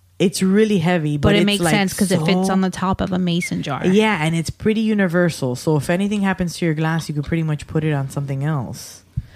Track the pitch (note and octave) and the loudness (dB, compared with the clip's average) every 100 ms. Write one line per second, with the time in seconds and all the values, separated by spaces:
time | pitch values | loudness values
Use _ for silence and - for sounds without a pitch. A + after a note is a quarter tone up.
0 | _ _ F#3 - F#3+ G3 A3 G3+ D#3+ F3+ | _ _ 0 2 2 4 4 2 2 2
1 | D3+ D3 G3+ G#3 G3+ G3+ E3+ G#3 F#3+ - | 0 0 2 4 4 2 2 2 0 0
2 | F#3+ F#3 D#3 F#3 F#3+ F#3+ F#3 - F#3+ F#3+ | 0 2 2 2 2 2 0 -2 -2 -2
3 | F#3+ F#3 F3+ E3+ - F3 D#3+ B2+ F3+ G3 | -2 -2 0 -2 -2 -6 -6 -2 2 4
4 | A3 F#3 D#3 E3 D#3 - A3 A3 A3 G#3 | 4 2 0 0 -4 -2 -2 0 0 2
5 | F#3+ F3 F3 - C3 B2 D#3+ D3+ - F3 | 2 2 0 0 -4 -2 0 0 0 -2
6 | G3+ G#3 G3 F#3 F3 - F3 D#3 D#3+ E3 | 0 0 0 0 -4 -2 -2 0 0 -2
7 | - D3 C#3+ E3 D#3+ D3+ - D#3+ D#3 C#3+ | -4 -6 -2 -2 -2 -4 -4 -4 -2 -2
8 | C3+ D3+ C#3 C3+ D3 D3+ G2+ B2+ - - | -4 -6 -6 -4 -2 -2 -6 -10 -16 -20
9 | _ - - | _ -10 -10